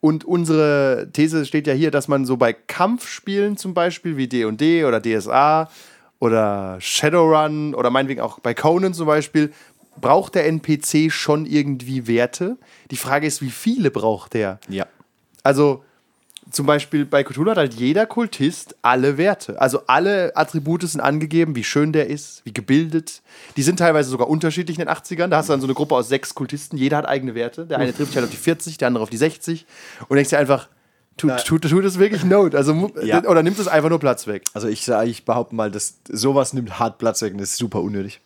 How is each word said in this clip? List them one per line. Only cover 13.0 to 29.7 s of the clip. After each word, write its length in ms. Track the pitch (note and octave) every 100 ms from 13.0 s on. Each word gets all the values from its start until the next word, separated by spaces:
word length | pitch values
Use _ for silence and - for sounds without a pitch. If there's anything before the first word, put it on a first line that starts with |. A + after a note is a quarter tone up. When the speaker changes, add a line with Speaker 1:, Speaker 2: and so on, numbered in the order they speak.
| C3 C#3+ D3+
Speaker 1:
ist, 140 | C#3+
wie 80 | C3+
viele 400 | A#2 - B3+ E3
braucht 420 | - G#2+ G#2 -
der? 260 | A#2 G2+ F#2+ -
Speaker 2:
Ja. 200 | F#2+ - _ _ _ _ _
Speaker 1:
Also 400 | - C#3 D3 C3+ _ _ _ _ _ - _
zum 160 | - C#3+
Beispiel 400 | D3 C#3+ D3+ C#3+
bei 180 | D3
Cthulhu 280 | C#3 - E3+
hat 60 | A3
halt 160 | C#3+ A2+
jeder 300 | B2+ D#3+ A3
Kultist 680 | - A#3 - D3+ D#3+ - -
alle 360 | A#2 B2+ C3+ C#3
Werte. 440 | F3+ G3+ - -
Also 220 | C3 C3 -
alle 480 | C3 F3+ G3+ F3 -
Attribute 460 | D#3 D#3+ C#3+ E3+
sind 180 | E3+ D3+
angegeben, 560 | C#3 D3 D#3 D#3+ E3 C3
wie 80 |
schön 300 | G#2+ C#3+ D3+
der 140 | D#3 C#3+
ist, 320 | D3 - - -
wie 60 |
gebildet. 720 | G#2+ G#2 C3+ D#3+ D#3+ D#3+ - _ - - -
Die 80 |
sind 140 | C#3 F3+
teilweise 320 | E3+ D#3 C3
sogar 180 | B2+ A#2+
unterschiedlich 500 | D#3 D#3+ D#3 E3+ D#3+
in 40 |
den 80 | E3+
achtzigern. 420 | C#3 - E3+ F3
Da 60 | D#3+
hast 100 | D3+
du 40 |
dann 80 | C#3+
so 60 | C3
eine 80 | C3
Gruppe 200 | D3 C3+
aus 140 | A2+
sechs 260 | C3+ - -
Kultisten, 420 | C3 D3 - D3
jeder 200 | C3 D3
hat 100 | -
eigene 280 | C#3 C3 A2+
Werte. 320 | A#2 - E3
Der 100 | C#3
eine 160 | B2+ B2
trifft 140 | D3
sich 60 | C#3+
halt 80 | A#2
auf 60 |
die 60 | -
vierzig, 400 | - E3 - D#3
der 80 | C3
andere 160 | A#2+
auf 60 | A2
die 80 | A2+
sechzig. 480 | D3+ D#3 - E3 _